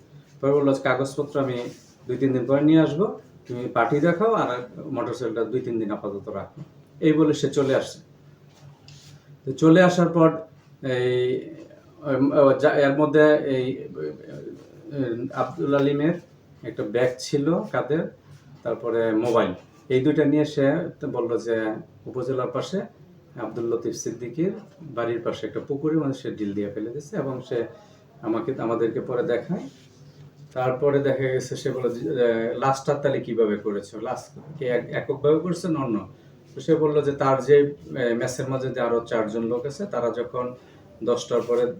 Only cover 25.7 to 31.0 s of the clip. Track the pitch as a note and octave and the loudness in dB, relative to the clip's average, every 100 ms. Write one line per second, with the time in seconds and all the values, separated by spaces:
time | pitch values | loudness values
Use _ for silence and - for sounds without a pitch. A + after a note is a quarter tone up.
25.7 | C#3 D#3 D#3+ C#3 C3 A#2 G2+ G#2 G2+ G2+ | -4 0 0 0 -4 -6 -6 -6 -4 -6
26.7 | G#2+ A2 C#3 - G3 C3+ B2+ - A#2+ - | -6 -8 -10 -8 -6 -6 -6 -6 -6 -6
27.7 | - - - - - G#2+ A2+ C3+ C3 A2+ | -10 -20 -20 -20 -10 -4 -4 -2 -4 -2
28.7 | A2+ A2+ B2 A#2+ B2 A2 A#2+ - F#3+ - | 0 0 -2 -4 -2 0 -2 -2 -6 -8
29.7 | - - - - - - - - B2+ B2+ | -16 -20 -20 -20 -20 -20 -20 -12 -4 -2
30.7 | B2+ C#3+ C#3 | 0 2 2